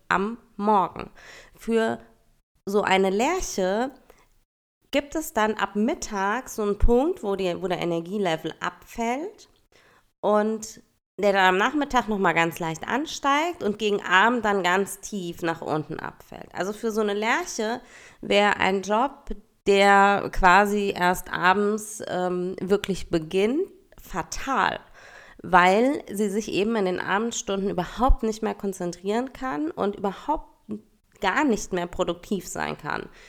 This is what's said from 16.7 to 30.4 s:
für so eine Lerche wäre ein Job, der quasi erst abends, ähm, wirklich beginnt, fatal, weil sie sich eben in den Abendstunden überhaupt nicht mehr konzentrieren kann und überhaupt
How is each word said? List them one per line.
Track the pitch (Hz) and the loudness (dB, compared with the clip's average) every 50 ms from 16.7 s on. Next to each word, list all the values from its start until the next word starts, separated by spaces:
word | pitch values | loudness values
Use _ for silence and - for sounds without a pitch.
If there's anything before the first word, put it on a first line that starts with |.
für | 208 214 - 226 | -6 -6 -6 -4
so | 202 220 | -2 0
eine | 214 208 202 | 0 0 -2
Lerche | 208 214 226 262 320 359 - - - 220 214 240 254 - - - - - - - - | -2 0 0 0 -2 -2 -4 -6 -4 -4 -4 -4 -6 -10 -14 -20 -20 -20 -20 -18 -10
wäre | - - 202 202 208 208 - | -2 2 4 4 4 4 2
ein | - - 185 190 196 | 2 0 0 0 0
Job, | 185 190 208 220 254 285 - - - - - - - _ _ _ - | 0 0 0 0 0 0 -4 -8 -12 -10 -10 -10 -12 _ _ _ 2
der | - 196 196 196 202 202 196 196 202 202 196 - - | 4 4 6 6 8 8 8 6 6 4 2 -2 -2
quasi | - - 190 180 175 196 208 202 208 208 202 196 - | 0 4 6 8 8 8 6 4 2 0 0 -2 0
erst | - 180 180 185 180 - - | 2 2 2 2 0 -4 -6
abends, | - 160 165 180 185 202 208 202 214 214 214 - - - - - | -4 0 2 4 4 4 2 0 -2 -4 -6 -10 -12 -12 -8 -6
ähm, | - 180 180 180 180 180 180 185 190 - | -4 -2 -2 -2 -2 -2 -4 -6 -6 -6
wirklich | - 180 202 196 - - 185 - - - | -2 0 0 0 0 -2 -4 -6 -4 -2
beginnt, | - 170 156 160 170 190 196 214 262 320 392 - - - _ _ _ - | -2 -2 -2 -2 0 0 0 2 0 0 -2 -4 -8 -16 _ _ _ -20
fatal, | - - - 180 156 - - - - 269 269 214 - 73 58 - - - - - - - - - - - - - | -16 -10 -8 -8 -8 -8 -8 -8 -6 -2 0 0 0 0 0 -4 -10 -16 -20 -20 -20 -20 -20 -20 -20 -20 -20 -16
weil | - 170 180 180 180 185 190 214 247 269 294 - - - | 0 4 6 6 8 8 6 6 4 2 0 -2 -6 -6
sie | 196 196 214 202 | -2 -2 0 0
sich | 190 214 214 - | 0 -2 -4 -2
eben | - 165 202 220 233 | -2 0 0 0 0
in | 220 196 | 0 0
den | 185 180 - | 0 -2 -2
Abendstunden | - - 185 202 226 233 226 - - - 196 196 190 202 | -2 -2 -2 -2 -2 -2 -4 -6 -6 -4 -4 -2 -2 -2
überhaupt | 170 175 175 - - - 240 269 - - - | -2 -4 -4 -6 -2 2 4 4 4 4 2
nicht | 220 214 214 | -2 -4 -2
mehr | 220 208 202 | -4 -6 -4
konzentrieren | - - 196 190 - 180 175 170 - - 196 208 233 262 262 | -4 -6 -6 -6 -6 -6 -8 -8 -6 -4 -4 -2 -2 -4 -4
kann | - - 269 262 277 294 302 320 | -8 -10 -8 -6 -6 -4 -6 -6
und | - - 196 202 202 | -4 -4 -4 -4 -2
überhaupt | - 202 196 190 - - - 302 320 | -4 -4 -6 -6 -4 -4 -4 -4 -4